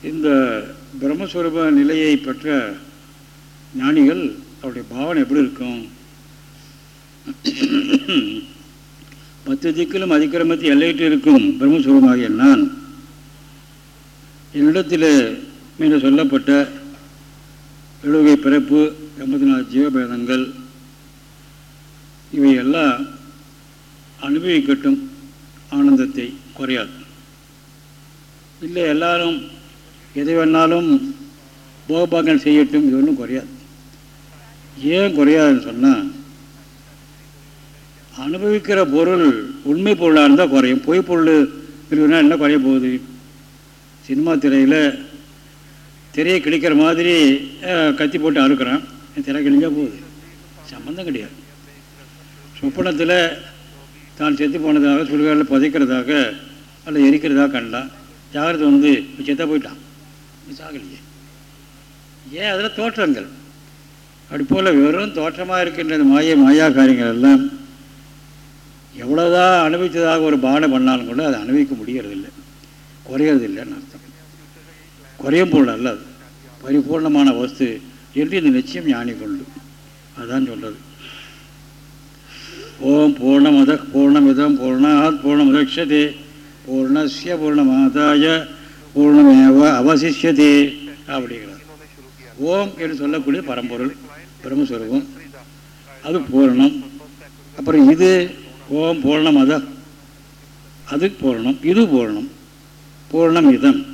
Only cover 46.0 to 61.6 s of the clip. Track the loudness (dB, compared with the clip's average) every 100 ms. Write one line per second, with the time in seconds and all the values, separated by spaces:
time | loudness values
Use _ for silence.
46 | -10 -4 0 0 0 -2 2 2 2 2
47 | 0 4 4 2 -6 -14 -6 -2 -2 -2
48 | -4 -2 -2 0 2 0 -2 -6 -8 -20
49 | -16 -12 -8 -4 0 0 0 -4 -8 -10
50 | -20 -20 -20 -20 -20 -20 -20 -20 -16 -12
51 | -10 -10 -12 -20 -20 -20 -20 -20 -20 -20
52 | -20 -20 -20 -20 -20 -8 -8 -4 -6 -2
53 | 0 0 -2 -6 -18 -20 -20 -20 -20 -20
54 | -20 -8 -4 -2 -4 -4 -2 0 0 0
55 | -2 -2 0 0 0 0 0 -2 -2 -2
56 | -2 -4 -4 -8 -20 -20 -20 -20 -6 2
57 | 2 2 0 0 0 -2 -8 -10 -12 -20
58 | -20 -20 -12 -6 -4 -2 2 4 4 0
59 | -4 -12 -8 -6 -4 -6 -8 -20 -20 -20
60 | -20 -20 -20 -20 -20 -20 -18 -18 -20 -20
61 | -20 -20 -20 -20 -20 -20